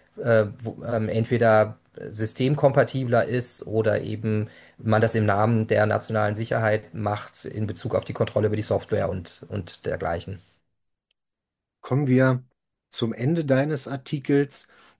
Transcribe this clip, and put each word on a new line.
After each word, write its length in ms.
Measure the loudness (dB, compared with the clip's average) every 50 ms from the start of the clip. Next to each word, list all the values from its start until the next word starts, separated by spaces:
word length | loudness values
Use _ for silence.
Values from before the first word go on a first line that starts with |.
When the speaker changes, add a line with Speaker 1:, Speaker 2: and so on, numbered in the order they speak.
| _ _ _
Speaker 1:
äh, 300 | -4 0 4 4 4 4 2 -4 -8
wo, 220 | -10 -10 -10 -8 -6
ähm, 240 | -4 -2 -2 -2 0
entweder 680 | 0 -2 0 0 2 4 6 6 6 6 4 2 -2 -10 _ _ _ -14 -14 -10
systemkompatibler 1160 | -6 -4 -4 -4 -2 0 0 0 2 4 4 4 4 4 2 2 0 -4 0 2 2 2 2
ist 400 | 2 -2 -2 -2 -4 -6 -6 -6
oder 340 | -2 -2 0 2 2 0 0
eben 460 | -2 -4 -6 -4 -2 -2 -2 -2 -4 -6 -10 -18 -20 -20 _ -6
man 240 | 0 2 4 4
das 120 | 4 2 2
im 120 | 2 2
Namen 400 | 2 4 4 4 4 2 2 2
der 200 | 2 2 2 4
nationalen 480 | 2 2 0 -2 -2 0 0 0 0 -2
Sicherheit 600 | -4 -4 -2 -2 0 2 2 0 0 -2 -8 -10
macht 500 | -6 -4 -4 -4 -4 -6 -12 -14 -14 -14
in 220 | -10 -6 -6 -6
Bezug 280 | -4 -4 -4 -4 -2 -2
auf 100 | -2 -2
die 80 | -4
Kontrolle 340 | -4 -2 -4 0 0 0 2
über 100 | 2 0
die 60 | -2
Software 480 | 0 0 0 -2 0 -2 -2 -2 -2 -2
und, 320 | -4 -6 -8 -10 -14 -16 -12 -8
und 360 | -8 -8 -8 -8 -12 -10 -8
dergleichen. 520 | -8 -6 -4 -4 -4 -4 -6 -6 -10 -12 -14 -16 _ _ _ _ _ _ _ _ _ _ _ _ _ _ _ _ _ _ _ _ _ _ _ _ _ _ _
Speaker 2:
Kommen 240 | -6 -2 -2 0 2
wir 360 | 4 4 6 6 4 2 0 -4 _ _ _ _ _ _ _ _ _
zum 220 | -6 -4 -4 -4
Ende 320 | -4 -2 -2 0 0 0 0
deines 440 | 2 2 2 2 0 -2 -4 -6 -6
Artikels, 800 | -8 -8 -6 -8 -8 -6 0 2 2 2 2 0 -4 -10 -12 -14 _ _ -20 -20 _